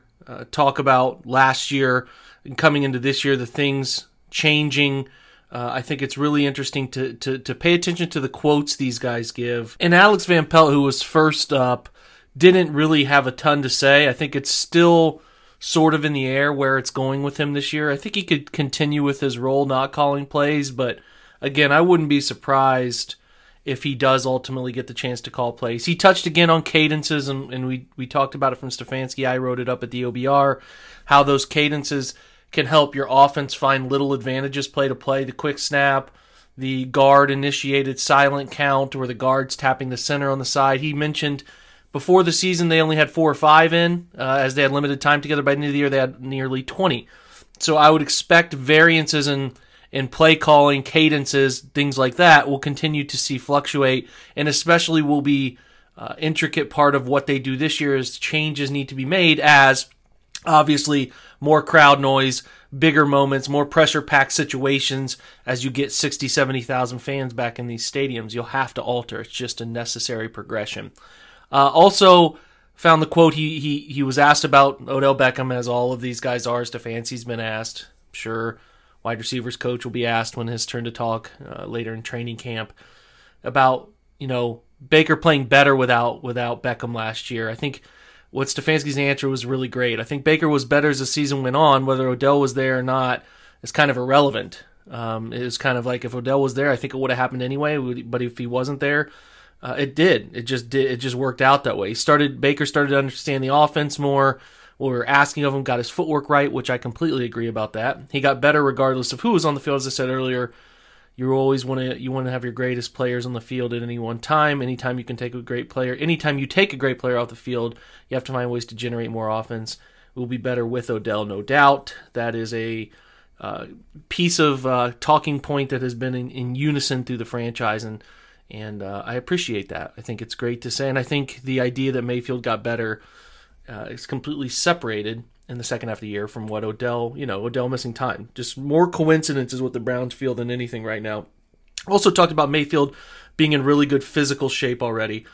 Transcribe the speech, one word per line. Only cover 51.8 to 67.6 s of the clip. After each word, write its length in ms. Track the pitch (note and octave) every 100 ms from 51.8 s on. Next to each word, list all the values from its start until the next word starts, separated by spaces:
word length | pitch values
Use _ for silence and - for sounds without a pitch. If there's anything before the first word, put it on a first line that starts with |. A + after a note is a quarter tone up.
| C#3+ C3+
like 200 | C3 B2+
that 300 | F3 D3 B2+
will 120 | C#3
continue 460 | D3 C#3 D#3 D3+ C#3
to 120 | -
see 220 | - C3
fluctuate, 680 | - C#3+ C#3+ C#3 C3 C3 - - - -
and 120 | D3
especially 540 | C#3 E3 E3+ E3 D#3+
will 220 | D3 D3
be, 340 | C#3 C#3 C3 - _ _ _ -
uh, 160 | A2+ -
intricate 500 | D#3+ D#3 D#3 D#3+ C#3
part 240 | - C#3+
of 140 | C#3 B2
what 180 | C#3+ C#3+
they 140 | C3+
do 180 | B2+ C3
this 240 | D#3 -
year 160 | C#3+ C3+
is 220 | B2 -
changes 500 | - D#3 D#3 C#3+ C#3
need 180 | C#3+ C3+
to 40 |
be 100 | C3+
made 360 | C3 F#3 E3+ D3+
as, 480 | D3 C#3+ C3+ C3 - _ _ _ _ - -
obviously, 680 | D#3 D3 C#3+ D3+ C#3+ B2+ - - -
more 240 | C#3+ D#3
crowd 360 | D3+ D#3+ C#3+ C#3+
noise, 440 | C#3 C3+ C3+ B2+ - - - C3+
bigger 300 | D#3+ D3 C#3+
moments, 420 | C#3 C#3 C3+ C3+
more 160 | C#3+ C#3+
pressure-packed 640 | E3 D3+ D3+ - C#3+ C3+
situations 840 | - D3 C3 C#3 C#3 - C3+ C3 - - -
as 220 | B2 B2+ C3
you 60 |
get 200 | C3+ C#3
sixty, 360 | - D3 - C3
seventy 340 | D3 C3 C3
thousand 380 | A#2 B2+ B2 B2
fans 340 | - C#3 C3
back 240 | A#2 A#2+
in 80 | A#2